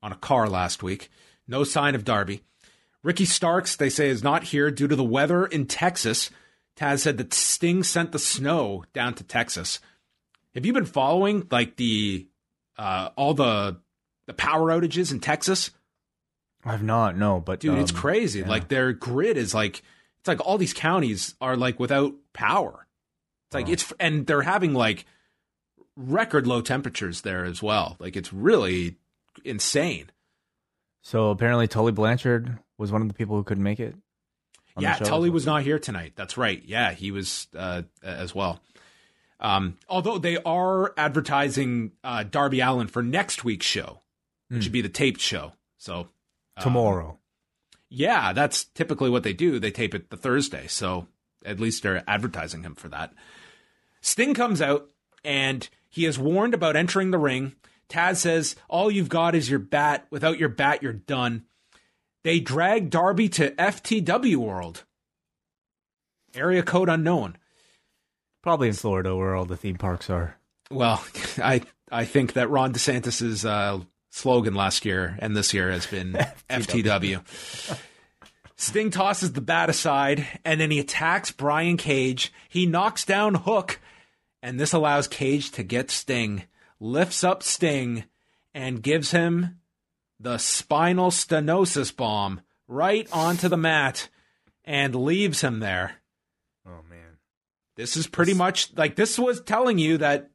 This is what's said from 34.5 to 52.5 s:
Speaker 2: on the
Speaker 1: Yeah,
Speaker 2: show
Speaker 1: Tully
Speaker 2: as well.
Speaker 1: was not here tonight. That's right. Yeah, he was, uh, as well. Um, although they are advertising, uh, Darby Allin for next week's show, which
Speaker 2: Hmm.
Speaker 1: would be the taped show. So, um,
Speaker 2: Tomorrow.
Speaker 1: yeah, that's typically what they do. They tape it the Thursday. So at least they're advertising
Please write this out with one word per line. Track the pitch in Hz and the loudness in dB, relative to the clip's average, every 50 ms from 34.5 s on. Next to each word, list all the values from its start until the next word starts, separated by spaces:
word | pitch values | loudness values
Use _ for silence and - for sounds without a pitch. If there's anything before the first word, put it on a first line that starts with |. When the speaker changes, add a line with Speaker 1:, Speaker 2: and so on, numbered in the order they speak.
| _ _ _ _ _ | _ _ _ _ _
Speaker 2:
on | - | -2
the | 139 160 | 0 0
Speaker 1:
Yeah, | 165 | 0
Speaker 2:
show | - 107 | 0 2
Speaker 1:
Tully | 104 151 165 170 175 | 2 2 2 2 2
Speaker 2:
as | |
well. | 165 | 2
Speaker 1:
was | 160 131 | 2 2
not | 151 151 147 | 2 2 2
here | 135 143 156 147 | 2 0 0 0
tonight. | - 139 104 87 82 80 - | -2 -4 -6 -8 -8 -10 -12
That's | - 95 - - | -12 -12 -8 -4
right. | 123 123 107 92 - - | -2 0 0 0 -2 -6
Yeah, | - 104 117 120 92 | -4 -2 0 0 0
he | 82 85 92 101 | -2 -4 -8 -6
was, | 98 98 92 - - - - - - | -6 -6 -6 -6 -6 -8 -10 -12 -12
uh, | 80 92 92 90 87 85 - _ _ | -8 -6 -6 -6 -6 -8 -10 _ _
as | - 95 87 - 92 87 - | -14 -12 -10 -8 -8 -8 -4
well. | 95 98 90 85 - _ _ _ _ _ _ _ _ _ _ _ _ _ _ _ - | -4 -4 -4 -4 -8 _ _ _ _ _ _ _ _ _ _ _ _ _ _ _ -6
Um, | - 110 98 98 95 87 87 - _ - | -2 0 0 0 0 -2 -4 -8 _ -4
although | 185 185 160 214 226 180 | -2 -2 0 0 -2 -2
they | 151 170 170 165 | -2 -2 -2 -2
are | - 165 165 180 185 185 190 185 196 202 - | 0 0 0 2 2 2 2 2 0 0 0
advertising, | - 151 151 131 156 - - 147 139 143 139 117 135 135 123 123 117 113 101 - _ | 0 0 2 2 0 0 2 2 2 2 2 0 -2 -2 0 0 -2 -4 -4 -8 _
uh, | - 127 120 110 104 | -10 -6 -6 -6 -4
Darby | 95 - 143 143 139 135 127 | -2 0 0 0 2 2 2
Allin | 127 131 131 123 110 98 | 2 2 2 0 -2 -2
for | - 123 | -2 -2
next | 120 120 143 190 202 - - - 123 | -2 0 0 -2 -2 -2 -6 -4 -2
week's | 120 104 87 - | -2 -2 -2 -2
show, | - - 95 - - - - _ _ _ _ _ _ _ _ _ - | -2 -2 -4 -6 -8 -12 -18 _ _ _ _ _ _ _ _ _ -6
which | 123 117 | -4 -2
Speaker 2:
Hmm. | 101 | -2
Speaker 1:
would | 85 | 0
be | 113 123 | 0 -2
the | 101 92 | -2 -2
taped | - - 139 131 - - | 0 0 0 0 2 0
show. | - - - 85 73 76 - _ _ _ _ _ | -2 -4 -4 -4 -8 -10 -14 _ _ _ _ _
So, | - - 87 87 87 - _ _ _ _ _ _ _ _ _ | -14 -10 -10 -10 -10 -12 _ _ _ _ _ _ _ _ _
um, | 98 | -4
Speaker 2:
Tomorrow. | - 127 123 120 113 104 95 87 80 80 - - _ _ _ _ _ _ _ _ _ _ _ _ _ _ | 0 2 2 4 4 2 2 0 -4 -8 -12 -16 _ _ _ _ _ _ _ _ _ _ _ _ _ _
Speaker 1:
yeah, | 127 127 147 214 233 170 113 92 | -4 -2 0 2 2 2 2 0
that's | 92 - 147 143 - - - | 2 2 0 0 0 -4 -6
typically | - _ - 160 - 147 - 139 123 | -6 _ -6 -4 -4 -2 0 2 2
what | 120 123 | 2 2
they | - 107 95 | 0 -2 -2
do. | 85 170 175 139 113 | 0 0 0 0 0
They | 107 107 | -2 -4
tape | - - 113 95 110 | -2 -4 -4 -4 -4
it | 95 - _ | -6 -10 _
the | 110 | -12
Thursday. | - - 131 123 143 139 - - 67 65 | -6 -2 0 0 0 0 -2 -6 -10 -10
So | - - - 101 90 90 87 85 - _ _ _ _ _ _ - | -8 -6 -4 -4 -4 -4 -4 -8 -10 _ _ _ _ _ _ -12
at | 101 101 92 | -10 -6 -4
least | 113 113 110 - | -2 -2 -2 -2
they're | - 98 92 90 - - | -2 -2 -2 -2 -2 -2
advertising | 104 101 113 - - 87 80 82 | -2 -2 -2 -4 -6 -8 -8 -8